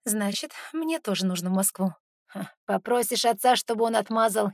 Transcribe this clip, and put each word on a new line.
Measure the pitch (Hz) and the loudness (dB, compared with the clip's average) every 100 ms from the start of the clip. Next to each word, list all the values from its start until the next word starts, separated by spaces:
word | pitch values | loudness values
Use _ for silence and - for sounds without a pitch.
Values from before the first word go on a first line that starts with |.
«Значит, | 220 214 202 208 302 - - | -6 -2 -2 -4 -8 -12 -10
мне | 320 320 277 | -4 -2 -2
тоже | - 185 185 | -2 -2 0
нужно | 180 180 | -2 -2
в | |
Москву». | 190 196 - 190 - _ _ _ | 0 0 0 -4 -4 _ _ _
Ха, | 196 - - | -12 -12 -10
«Попросишь | - 196 226 247 220 233 240 | -2 -2 0 0 0 0 2
отца, | 214 247 233 | 4 4 4
чтобы | - 226 | 2 0
он | 226 226 | 2 2
отмазал | 208 220 220 202 208 | 0 2 2 2 0